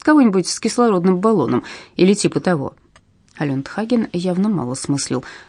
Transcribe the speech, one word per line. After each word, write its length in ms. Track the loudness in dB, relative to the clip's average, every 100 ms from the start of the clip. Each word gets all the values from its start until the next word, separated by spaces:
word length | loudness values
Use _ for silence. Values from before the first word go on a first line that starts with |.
Кого-нибудь 480 | 2 4 6 4 0
с 120 | -4
кислородным 600 | -4 0 2 2 2 2
баллоном 440 | 2 2 2 -2 -4 -14 -14 2
или 200 | 2 4
типа 240 | 0 -2
того?" 340 | -2 -2 -4 -12 _ _ _ _ _ -8
А 60 | -4
Люндхаген 640 | -4 -6 -8 -2 -2 -2
явно 380 | -4 -4 -2 0
мало 240 | -2 -4
смыслил 500 | -8 -4 -4 -4 -6 -8 -16